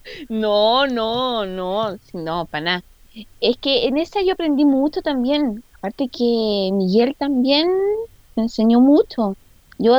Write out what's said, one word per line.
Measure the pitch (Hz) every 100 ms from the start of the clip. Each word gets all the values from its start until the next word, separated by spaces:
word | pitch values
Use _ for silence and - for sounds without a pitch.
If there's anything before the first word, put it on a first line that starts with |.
| - - 294
No, | 220 214 208 214 247 277
no, | 240 220 233 254 233 196
no, | 185 185 196 220 180 -
no, | 185 160 170 165
pa' | 156
nada. | 165 180 - _ - 220 214 -
Es | - 247
que | 285 269 269
en | 269
esa | 339 415
yo | 381
aprendí | 370 330 277
mucho | 294 269 285 370
también. | 320 269 240 294 285 214 - _
Aparte | 196 - 269
que | - 240 233 220 202 190
Miguel | 196 190 202 240 -
también | 285 269 254 285 339 370 392 427 453 - _ -
me |
enseñó | 226 - 220 233
mucho. | 262 302 466 - 214 196 _ _ _ -
Yo, | 226